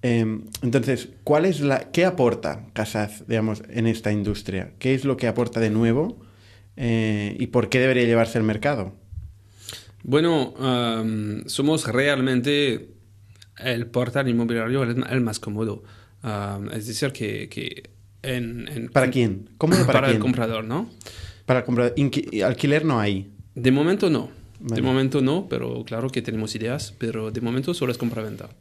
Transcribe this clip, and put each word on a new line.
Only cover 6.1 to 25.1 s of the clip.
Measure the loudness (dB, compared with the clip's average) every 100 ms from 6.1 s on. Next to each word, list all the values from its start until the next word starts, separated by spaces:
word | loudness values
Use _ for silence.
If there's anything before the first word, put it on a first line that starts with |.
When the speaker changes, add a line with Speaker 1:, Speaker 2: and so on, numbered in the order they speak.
| -4 -18 -20 -20 -20 -20 -6
Speaker 1:
Eh, | 0 2 2 0 -2 -4
¿y | 0
por | 0 2
qué | 2
debería | 4 4 4
llevarse | 4 4 2
el |
mercado? | 0 2 0 -2 -4 -8 -14 -14 -14 -18 -20 -20 -16 -16 -18 -16
Speaker 2:
Bueno, | 0 2 4 2 0 -2
am, | 0 2 0 0 -2 -2 -4 -6 -6
somos | 0 2 2 0
realmente | 2 2 2 2 2 2 2 2 0 -6 -20 -20 -20 -20 -20 -20 -8
el | -4 -2 -2
portal | -2 0 0 2
inmobiliario | 2 2 0 0 0
el, | 0 -2 0
el | 0
más | 0 -2
cómodo. | -6 -4 -4 -6 -12 -20 -20 -12
Am, | -6 -4 -4 -6 -6
es | -8 -8
decir, | -4 -4
que... | -4 -6 -6 -8
que | -10 -10 -12 -18 -20 -20 -14
en, | -6 -6 -6 -8 -10
en | -10 0
Speaker 1:
¿Para | 2 2
quién? | 4 2 0 -8 -2
¿Cómodo | 4 4
para | 6
Speaker 2:
para | 4 4
el |
Speaker 1:
quién? | 2
Speaker 2:
comprador, | 2 0 0 -2
¿no? | -2 -4 -4 -10 -18 -14 -16 -16 0
Speaker 1:
Para | 2
el | 2
comprador. | 2 2 2
Inqui-, | 0 0 -4 0
alquiler | 0 2 2 2 2
no | 2
hay. | 2 -2 -6 -16 -16
Speaker 2:
De | -2 2
momento | 4 4 4 2
no. | 2 -2 -12 -20 -12
Speaker 1:
Vale. | -4 0
Speaker 2:
De |
momento | 2 2 2